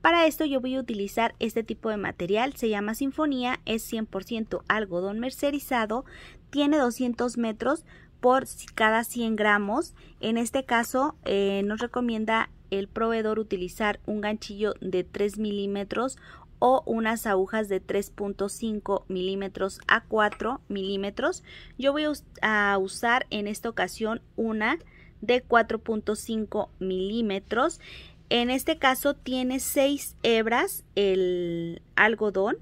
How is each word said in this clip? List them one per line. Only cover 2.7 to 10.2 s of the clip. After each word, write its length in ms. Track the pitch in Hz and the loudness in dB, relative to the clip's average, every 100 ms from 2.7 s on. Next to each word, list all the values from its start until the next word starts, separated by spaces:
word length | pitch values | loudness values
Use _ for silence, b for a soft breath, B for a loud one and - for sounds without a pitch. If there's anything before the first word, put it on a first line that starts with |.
| 208 208 220 | 0 -2 -2
Sinfonía, 640 | 269 269 311 262 247 - - | -4 0 0 0 -2 -4 -4
es 160 | 226 | -4
cien 200 | - 226 | -4 -6
por 200 | 220 190 | -4 -6
ciento 400 | 190 233 220 180 - | -6 -6 -4 -6 -2
algodón 540 | 208 208 175 190 208 | -2 0 -2 -4 -4
mercerizado, 840 | 247 - 285 285 - 247 214 220 - B B B - | -6 -2 -2 -2 -2 -2 0 -2 -6 B B B -8
tiene 260 | 277 294 302 | 0 4 4
doscientos 640 | 247 226 254 233 247 240 | 2 2 -2 0 -2 0
metros 460 | 226 214 240 311 - B B - | -4 -2 0 -2 -4 B B 0
por 280 | 247 262 262 | 4 4 2
ci-, 220 | - - | -12 -12
cada 300 | - 220 220 | 2 4 4
cien 320 | 233 240 226 214 | 0 -2 -2 2
gramos. 580 | 214 208 202 233 359 - B | 4 4 4 -2 -2 -8 B
En 180 | B | B